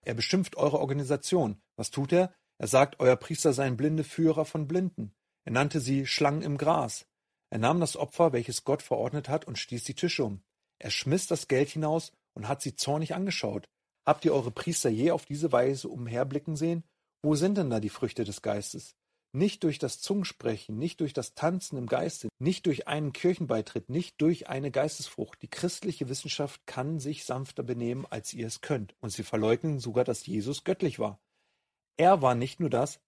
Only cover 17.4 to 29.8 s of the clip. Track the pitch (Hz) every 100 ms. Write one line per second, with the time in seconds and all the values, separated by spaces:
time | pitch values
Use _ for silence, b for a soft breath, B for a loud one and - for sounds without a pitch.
17.4 | 185 202 147 113 104 - 117 - 104 -
18.4 | 110 104 - 90 - _ _ _ _ 131
19.4 | 202 - 165 143 139 - - 202 180 -
20.4 | 117 107 - 107 170 - 151 135 117 -
21.4 | 156 185 - 135 120 127 - - 110 -
22.4 | 139 185 180 131 - 151 147 - 175 185
23.4 | 139 113 - 117 - 143 175 - 151 170
24.4 | - 135 139 135 151 - - - - -
25.4 | - - 180 - 202 - 131 135 151 -
26.4 | 143 - - - 139 160 135 147 - 131
27.4 | 135 - 123 120 120 127 - 110 - 117
28.4 | 113 - - 135 101 - 110 - 104 107
29.4 | 110 - 160 139